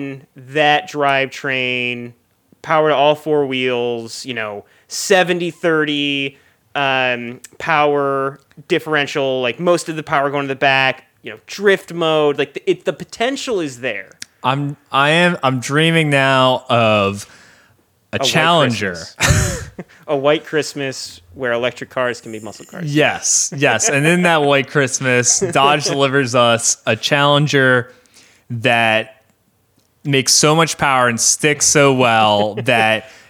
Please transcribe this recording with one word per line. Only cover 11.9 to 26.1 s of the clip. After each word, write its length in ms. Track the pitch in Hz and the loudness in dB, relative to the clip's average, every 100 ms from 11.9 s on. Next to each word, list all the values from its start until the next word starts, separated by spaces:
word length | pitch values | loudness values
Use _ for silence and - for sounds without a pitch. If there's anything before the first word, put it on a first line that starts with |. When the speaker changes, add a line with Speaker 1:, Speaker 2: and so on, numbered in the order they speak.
Speaker 2:
mode, 440 | 170 160 156 147 143 | -4 0 2 2 0
like, 160 | 139 | -4
the, 160 | - - | -4 -2
it, 160 | 175 - | -2 -2
the 80 | |
potential 640 | - - - 240 269 269 202 | -8 -8 -4 -4 -4 -6 -4
is 200 | 151 120 | -6 -8
there. 320 | 127 104 87 - - _ | -8 -8 -12 -20 -20 _
Speaker 1:
I'm, 340 | 127 139 143 147 - | -4 -2 -4 -8 -4
I 180 | 135 143 | 0 4
am, 260 | 165 175 175 | 4 2 0
I'm 180 | 131 131 | -2 -2
dreaming 500 | 120 143 165 165 151 | -2 0 2 2 2
now 540 | 139 135 131 127 127 - | 2 2 4 2 0 0
of 560 | 120 113 107 98 101 - - - _ _ _ _ _ - | 2 2 2 0 -4 -12 -20 -20 _ _ _ _ _ -10
a 40 | 104 | -6
Speaker 2:
A 20 | |
white 80 | 127 | -2
Speaker 1:
Challenger. 640 | 160 160 170 131 107 101 | 0 2 2 2 0 -6
Speaker 2:
Christmas. 680 | 85 82 - - - - 523 - - | -8 -12 -4 0 2 0 -4 -10 -16
<laughs> 60 | - - - | -20 -16 -6
A 80 | 143 | -2
white 300 | 139 156 - | 0 0 -2
Christmas 720 | 156 - 147 135 127 - - _ | -4 -4 -6 -8 -8 -12 -16 _
where 180 | 143 123 | -8 -4
electric 380 | 117 123 - 110 | -2 -2 -6 -10
cars 320 | 131 123 113 | -4 -4 -4
can 100 | 113 | -10
be 80 | 110 | -14
muscle 260 | 107 - - | -14 -16 -16
cars. 300 | - 151 147 | -10 -2 2
Speaker 1:
Yes, 560 | 131 92 - - - 143 | 2 0 -2 -2 -2 0
yes. 320 | 139 113 - | 0 2 0
And 160 | 143 156 | 0 2
in 160 | 175 | 2
that 220 | 175 160 | 2 2
white 260 | 143 139 135 | 2 2 0
Christmas, 720 | 151 131 - 131 123 120 - | -2 -2 -2 0 0 2 0
Speaker 2:
<laughs> 120 | 175 | 0
Speaker 1:
Dodge 320 | 151 139 151 139 | 2 2 2 0
delivers 480 | 139 139 | 0 0